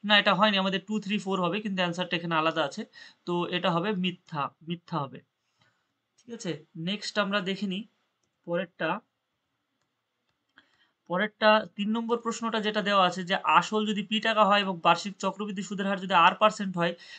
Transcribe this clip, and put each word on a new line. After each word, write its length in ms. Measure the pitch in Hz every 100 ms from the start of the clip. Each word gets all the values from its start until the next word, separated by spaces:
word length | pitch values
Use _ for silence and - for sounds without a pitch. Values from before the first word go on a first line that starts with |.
না, 140 | 202 208
এটা 160 | 202
হয়নি, 240 | 185 214 196
আমাদের 220 | 190 185 190
টু, 140 | 214
থ্রি, 180 | 202 208
ফোর 220 | 180 190
হবে, 200 | 175 196
কিন্তু 200 | 214 185
অ্যান্সারটা 340 | 180 170 175 180
এখানে 180 | 170
আলাদা 300 | 165 160 160
আছে, 200 | 143 208 233 - - _
তো 220 | - 175 170
এটা 240 | 180 185
হবে 220 | 170 196
মিথ্যা, 580 | 202 180 180 _ 156 139 _ 156
মিথ্যা 300 | 170 - 160
হবে, 200 | 139 131 _ _ _ _ _ _ _ _ _ _
ঠিক 180 | -
আছে? 300 | 226 185 151 - -
নেক্সট 420 | 165 190 - -
আমরা 220 | 196 202
দেখে 260 | 185 190 202
নিই 200 | 185 220 _ _ _ _ _
পরেরটা। 560 | - 170 185 _ 165 196 _ _ _ _ _ _ _ _ _ _ _ _ _ _ _ _ _ _ _ _ _
পরেরটা 580 | 175 214 _ 220 214 214 -
তিন 140 | 202
নম্বর 260 | 226 233 233
প্রশ্নটা 420 | 226 220 226 220
যেটা 220 | 208 214
দেওয়া 240 | 196 202 180
আছে 180 | 185
যে 100 | 175 190
আসল 420 | - 160 175 214 214
যদি 160 | 208
পি 180 | 208 214
টাকা 240 | 220 214
হয় 160 | 196 202
এবং 200 | 196 175
বার্ষিক 320 | 170 170 202 190
চক্রবৃদ্ধি 440 | 196 190 208 202
সুদের 240 | 196 196 196
হার 140 | 196
যদি 140 | 185
আর 200 | 185 170
পার্সেন্ট 420 | 190 214 208 196 175
হয়, 180 | 170 175 -